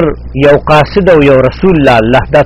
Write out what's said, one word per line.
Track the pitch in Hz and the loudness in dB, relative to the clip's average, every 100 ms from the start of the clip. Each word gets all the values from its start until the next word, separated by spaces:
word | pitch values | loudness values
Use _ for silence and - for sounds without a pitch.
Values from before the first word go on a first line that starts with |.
| 165 - - 135 | 0 -6 -12 -2
یو | 143 143 | 0 0
قاصد | - 151 139 202 185 | 0 0 0 -2 2
او | 165 | 2
یو | 139 131 | 2 2
رسول | 127 - 190 170 | 0 -2 -2 0
الله، | 135 120 | 2 2
الله | 110 127 - | 0 -2 0
دا | 151 | -2